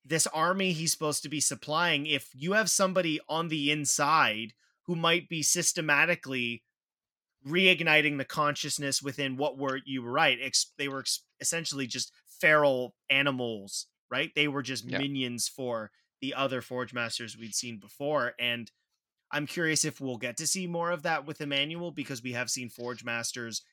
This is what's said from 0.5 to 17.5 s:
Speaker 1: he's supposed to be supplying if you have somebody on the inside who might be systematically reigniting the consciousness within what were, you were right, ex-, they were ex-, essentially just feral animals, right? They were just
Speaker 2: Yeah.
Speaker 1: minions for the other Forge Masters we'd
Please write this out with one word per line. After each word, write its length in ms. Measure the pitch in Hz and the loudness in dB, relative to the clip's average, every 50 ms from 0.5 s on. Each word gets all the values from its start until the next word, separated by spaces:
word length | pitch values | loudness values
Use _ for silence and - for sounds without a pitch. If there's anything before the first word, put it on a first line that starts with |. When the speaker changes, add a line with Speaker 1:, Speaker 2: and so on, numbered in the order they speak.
| 185 190 190 185 170 | 4 2 2 0 0
Speaker 1:
he's 180 | 156 165 160 | 0 0 -2
supposed 320 | - - 160 151 143 - - | -2 0 0 -2 -2 -2 -4
to 60 | 147 | -4
be 100 | 156 147 | -2 0
supplying 640 | - - 143 - - 147 151 160 175 170 156 139 143 | 0 0 0 -2 -6 -2 0 2 2 4 4 2 2
if 260 | 156 147 131 - - - | 0 0 -2 -2 -4 -12
you 180 | 131 143 175 202 | -6 -2 0 2
have 160 | 220 220 175 | 2 4 4
somebody 500 | - - 196 185 180 185 175 170 151 156 - - | 4 4 4 2 4 2 2 2 0 -2 -2 -2
on 180 | 147 160 170 165 | -2 -2 -2 0
the 240 | 156 156 143 143 | -2 0 2 2
inside 840 | 151 151 143 - - - 147 143 160 160 139 113 107 107 113 107 - _ _ _ _ _ _ | 2 2 2 0 2 2 4 4 6 6 6 4 4 0 -4 -8 -12 _ _ _ _ _ _
who 120 | - 175 | -6 -4
might 340 | 165 165 165 170 180 - - | 0 2 4 4 2 0 -2
be 120 | 170 160 143 | -4 -2 0
systematically 1200 | - - 175 160 - - 175 156 151 147 143 156 165 - - - 131 135 127 120 117 120 110 _ _ _ _ _ _ _ _ _ _ _ _ _ _ _ _ 135 | 0 2 2 2 0 0 0 2 2 4 4 4 4 2 0 -2 -4 -4 -2 -2 -2 -4 -6 _ _ _ _ _ _ _ _ _ _ _ _ _ _ _ _ -8
reigniting 720 | 139 160 185 190 185 180 147 170 160 151 156 147 151 147 139 | -2 2 4 6 6 6 6 6 4 6 6 6 4 2 -2
the 80 | 131 | -4
consciousness 760 | - - 160 151 147 143 - - 147 - - 143 139 135 - | -4 -2 0 0 0 0 0 -2 -4 -4 -4 -2 -2 -2 -2
within 360 | 131 143 127 147 139 135 131 131 | -2 -4 -6 -4 -4 -4 -2 0
what 200 | 147 151 127 135 | -2 -2 -2 -2
were, 220 | 139 135 131 135 - | -4 -4 -4 -4 -6
you 160 | 139 135 131 120 | -6 -6 -6 -4
were 80 | 120 | -2
right, 260 | 127 151 160 143 127 120 | 2 4 6 6 4 2
ex-, 320 | 131 131 - - - - _ - | 0 -2 0 0 0 -2 _ -6
they 100 | 143 139 | -6 -6
were 120 | 135 135 | -6 -6
ex-, 220 | 123 - - - - _ _ - | -4 -4 -4 -4 -6 _ _ -6
essentially 480 | 131 - 170 170 160 - 143 139 135 117 | -4 -2 -2 -2 -4 -4 -4 -4 -4 -4
just 240 | - 127 - - _ _ _ | -4 -6 -6 -8 _ _ _
feral 720 | - - - - 156 156 151 147 143 131 127 127 120 - _ _ - | -20 -6 0 4 6 6 8 8 6 4 4 0 -4 -8 _ _ 0
animals, 800 | 135 139 139 143 135 127 123 117 113 101 98 98 - - - _ _ _ _ - | 2 2 2 2 0 0 -2 -4 -4 -6 -8 -10 -10 -10 -10 _ _ _ _ -6
right? 200 | 123 131 160 160 - | -4 -2 -2 -2 0
They 120 | 151 147 147 | 0 0 0
were 160 | 135 143 131 | 0 -2 -4
just 220 | 123 135 113 104 127 | -4 -6 -6 -6 -4
Speaker 2:
Yeah. 140 | 123 135 | -4 -2
Speaker 1:
minions 460 | 139 139 143 135 131 123 120 117 - - | -2 -2 -2 -2 -4 -4 -4 -4 -6 -6
for 440 | - - 131 123 117 113 107 104 _ _ _ _ _ - | -6 -6 -6 -4 -4 -4 -6 -8 _ _ _ _ _ -10
the 120 | 135 135 135 | -8 -6 -4
other 280 | 127 139 131 131 123 | -2 -2 -2 -2 -4
Forge 320 | 117 - 127 123 123 110 120 | -6 -6 -6 -6 -6 -6 -4
Masters 440 | 123 120 113 - - 117 107 101 110 | -4 -4 -4 -4 -6 -8 -10 -12 -14
we'd 180 | 117 110 | -12 -8